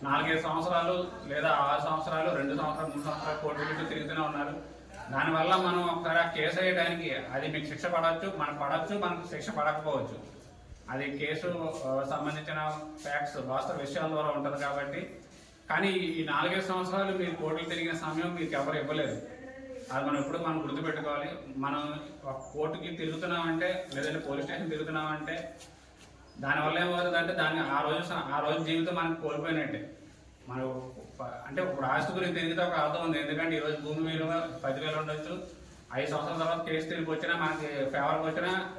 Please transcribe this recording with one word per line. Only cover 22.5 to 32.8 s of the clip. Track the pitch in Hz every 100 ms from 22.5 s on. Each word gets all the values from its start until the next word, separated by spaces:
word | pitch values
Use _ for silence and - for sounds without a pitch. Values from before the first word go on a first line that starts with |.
కోర్టుకి | 147 160 - 170 165
తిరుగుతున్నామంటే, | 160 160 180 175 170 160 180 180 -
లేదంటే | 139 151 160
పోలీస్ | 139 139 139
స్టేషన్ | 170 165
తిరుగుతున్నామంటే, | 151 151 156 156 151 151 - - - - - - - - - - -
దానివల్ల | 139 147 151 165
ఏమవుతుందంటే, | 180 175 135 135 -
దాన్ని | - 156 160
ఆ | 143 139
రోజు | 151 160
స-, | 170
ఆ | 156 139 143
రోజు | 147 160
జీవితం | 156 165 165 175
మనం | 165
కోల్పోయినట్టే. | 160 156 143 151 160 143 - - - - - - - -
మనం | 127 131 131 131 127 - -
ప-, | 127 - -
అంటే | 175
ఇప్పుడు | 185 139 131
ఆస్తి | 147 -
గురించి | 180 180
తిరిగితే | 165 165 165
ఒక | 175
అర్థం | 165